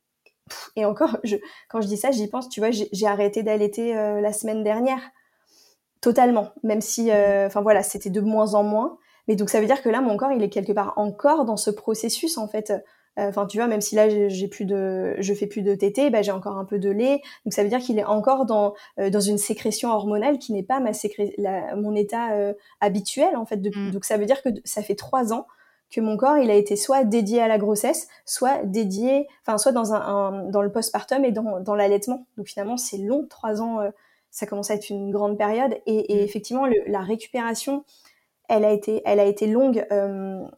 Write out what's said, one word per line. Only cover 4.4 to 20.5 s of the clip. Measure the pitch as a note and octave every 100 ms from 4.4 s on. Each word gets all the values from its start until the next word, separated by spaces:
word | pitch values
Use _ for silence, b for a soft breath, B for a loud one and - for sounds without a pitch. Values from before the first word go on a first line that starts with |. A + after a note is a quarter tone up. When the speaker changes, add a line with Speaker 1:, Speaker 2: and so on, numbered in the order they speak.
| A3 A3
Speaker 1:
dernière, | G#3+ G#3+ B3+ C4 - b b b b b b b _ _
totalement, | A#3+ A#3+ B3 A#3 G3+ -
même | A3+ G#3+
si, | G#3+ - A3+
euh, | G#3 G3+ G3+
Speaker 2:
Mm. | G3
Speaker 1:
enfin | G#3
voilà, | G#3 G#3
c'était | G3 G3+ G3+
de | F#3+
moins | G#3 A3 G#3+
en | G#3
moins. | G#3 G#3+ A#3 - b b -
Mais | G#3+
donc | G#3
ça | A3
veut | G#3+
dire | C4+
que | B3
là, | A3+
mon | B3+ G3+
corps, | C4+
il | C4
est | G3+
quelque | G3+ F#3+
part | G#3 - -
encore | G#3 G3+ C#4+ D#4+
dans | A#3 G#3
ce | -
processus, | G#3 - A3 A#3+ - E4 C#4+
en | G#3+
fait. | G#3+ G#3+ G3+ b b b -
Euh, | G3+
enfin, | G3 G3+
tu | G#3
vois, | A#3+
même | G#3+
si | G#3
là, | G#3+ G#3+
j'ai, | G#3 G3+
j'ai | F#3+ G3
plus | - G3
de, | G3 F#3+ F#3+ F#3 -
je | G3
fais | G3+ G#3
plus | -
de | G3+
tétée, | G3 G3 G#3 C#4+
bah, | A#3
j'ai | G3+
encore | F#3+ G3+ G3
un |
peu | F#3+ G#3
de | G3
lait. | G3+ B3 C#4 B B
Donc | -
ça | -
veut | G#3
dire | B3
qu'il | B3 G#3+
est |
encore | G3+ G#3+ G#3+ C4+ A#3+
dans, | A3 G3+ G3+ B -
euh, | G3
dans | G#3
une | G3 G#3
sécrétion | - G#3 A3 G#3+ A#3+
hormonale | A3 G3+ G#3 B3+ C#4
qui | -